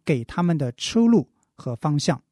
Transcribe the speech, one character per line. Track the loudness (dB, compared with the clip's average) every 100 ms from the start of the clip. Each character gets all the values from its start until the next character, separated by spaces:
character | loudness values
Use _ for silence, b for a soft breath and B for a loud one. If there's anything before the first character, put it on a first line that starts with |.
给 | -4 -4 -2
他 | -2
们 | 0 0
的 | -2
出 | -6 -4 2 4
路 | 4 2 _ _ _
和 | -10
方 | -4 -2 0
向。 | 0 -4 _